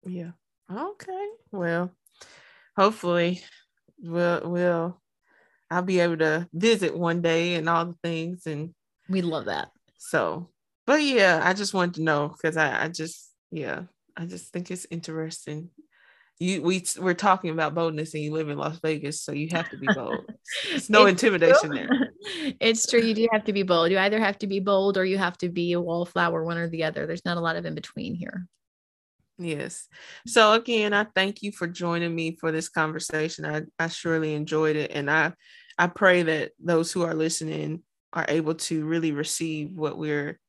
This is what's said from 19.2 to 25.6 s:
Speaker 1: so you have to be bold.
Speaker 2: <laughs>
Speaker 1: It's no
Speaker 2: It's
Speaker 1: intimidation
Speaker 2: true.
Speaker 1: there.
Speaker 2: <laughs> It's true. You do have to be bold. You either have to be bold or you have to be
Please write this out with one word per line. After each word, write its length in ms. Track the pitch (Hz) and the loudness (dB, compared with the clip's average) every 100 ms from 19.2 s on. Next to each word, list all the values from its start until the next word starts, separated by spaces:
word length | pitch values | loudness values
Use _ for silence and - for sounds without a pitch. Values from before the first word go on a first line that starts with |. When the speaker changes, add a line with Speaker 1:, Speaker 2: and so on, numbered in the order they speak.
Speaker 1:
so 80 | - | -8
you 180 | 143 156 | -6 -2
have 180 | 170 160 | -2 -4
to 80 | - | -6
be 100 | - | 0
bold. 380 | 175 120 - - - - | 0 0 -6 -8 -18 -12
Speaker 2:
<laughs> 220 | 554 415 | -8 -4
Speaker 1:
It's 180 | 311 - | -6 4
no 160 | 214 202 | 8 8
Speaker 2:
It's 60 | 185 | 8
Speaker 1:
intimidation 460 | 247 185 165 170 - | 4 6 8 6 6
Speaker 2:
true. 80 | 285 | -4
Speaker 1:
there. 760 | - 262 262 - - 349 302 - | 0 0 0 -4 -10 -6 -6 0
Speaker 2:
<laughs> 40 | |
It's 280 | 226 226 - | 0 2 2
true. 120 | 240 | 2
You 120 | 226 214 | 4 2
do 120 | 226 | 2
have 140 | 214 214 | 2 0
to 80 | |
be 100 | 202 | -2
bold. 280 | 185 170 165 | 2 4 4
You 60 | 190 | 4
either 200 | 190 214 | 2 2
have 180 | 214 202 | 0 0
to 80 | 202 | -2
be 120 | 196 | -2
bold 380 | 190 196 196 190 | 2 4 4 2
or 80 | 190 | 2
you 120 | 190 | 2
have 200 | 180 180 | 0 -2
to 100 | 180 | -6
be 220 | 175 | -2